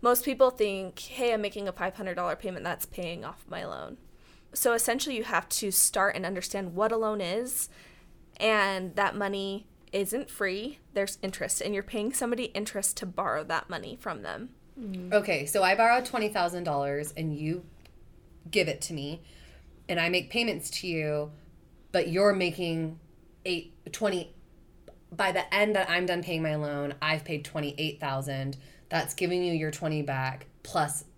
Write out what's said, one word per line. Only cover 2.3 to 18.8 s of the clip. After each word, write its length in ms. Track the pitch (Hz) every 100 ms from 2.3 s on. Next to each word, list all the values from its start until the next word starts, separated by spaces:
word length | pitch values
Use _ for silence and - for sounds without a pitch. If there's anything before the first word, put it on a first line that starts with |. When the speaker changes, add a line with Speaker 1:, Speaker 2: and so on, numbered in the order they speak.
| 160
Speaker 1:
payment, 280 | 202 180
that's 200 | 151 - -
paying 380 | - 175 170
off 200 | 143 - -
my 160 | -
loan." 320 | - 69 76 - - - - - -
So 200 | - 254
essentially 420 | 233 - 240 294 240
you 60 |
have 240 | 240 240 -
to 200 | - 202
start 460 | 190 - 208 196 -
and 100 | 185
understand 480 | 190 - 202 185
what 160 | 175 214
a 40 | 226
loan 240 | 220 214
is, 480 | 175 202 254 - - - - - - - - -
and 580 | - 214 196 190 185 175
that 180 | 196 -
money 500 | 202 196 196 196 - - -
isn't 360 | 196 190 233 -
free. 520 | - 196 190 233 294 -
There's 260 | 202 196 -
interest, 380 | 190 - - -
and 100 | -
you're 100 | 202
paying 280 | 202 226 208
somebody 340 | 269 240 240 247
interest 500 | - 214 208 190 -
to 80 | 190
borrow 380 | 175 190 131
that 260 | 156 165 -
money 260 | 170 - 247
from 220 | 214 160
them. 280 | 82 85 247 - - -
Speaker 2:
Mm. 340 | 220 185 180
Speaker 3:
Okay, 340 | 208 202 160 147
so 160 | 208
I 140 | 185 202
borrow 260 | 226 247
twenty 240 | 247 247 214
thousand 360 | 208 175 180
dollars 500 | 170 143 139 143 151 160
and 180 | 160
you 300 | 147 156 180 - - - - - - - - 170
give 160 | 202 160
it 120 | 139